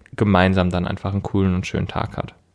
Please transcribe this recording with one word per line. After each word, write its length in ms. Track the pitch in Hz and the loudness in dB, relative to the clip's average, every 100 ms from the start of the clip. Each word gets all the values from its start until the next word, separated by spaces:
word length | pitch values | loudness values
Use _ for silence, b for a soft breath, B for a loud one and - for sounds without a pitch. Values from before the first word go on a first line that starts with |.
| - - | -8 -2
gemeinsam 540 | 104 92 92 95 90 | 2 4 4 4 2
dann 160 | 87 90 | 0 -4
einfach 280 | 98 98 | -4 -4
einen 100 | 98 | -4
coolen 320 | - 101 95 92 | -2 0 2 0
und 100 | 95 | -2
schönen 220 | - 98 | -4 -4
Tag 300 | - - - | -4 -6 -6
hat. 180 | - - _ | -8 -10 _